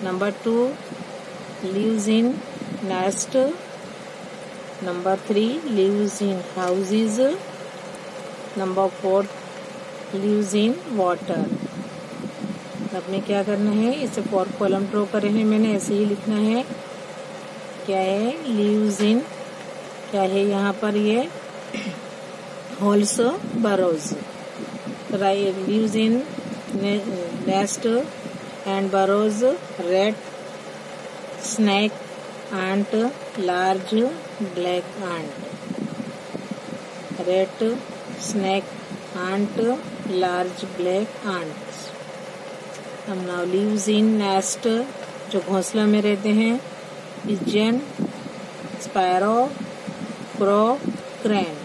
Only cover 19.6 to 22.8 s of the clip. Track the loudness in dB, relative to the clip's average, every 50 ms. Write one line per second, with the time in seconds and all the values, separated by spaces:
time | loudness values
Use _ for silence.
19.6 | -12 -12 -12 -12 -12 -12 -12 -14 -12 -4 0 2 2 4 4 4 4 4 4 2
20.6 | 2 2 0 0 0 0 2 4 4 4 4 4 2 0 -4 -10 -12 -12 -12 -12
21.6 | -12 -10 -8 -6 -6 -6 -8 -8 -10 -12 -12 -12 -12 -12 -12 -12 -12 -12 -12 -12
22.6 | -12 -12 -6 0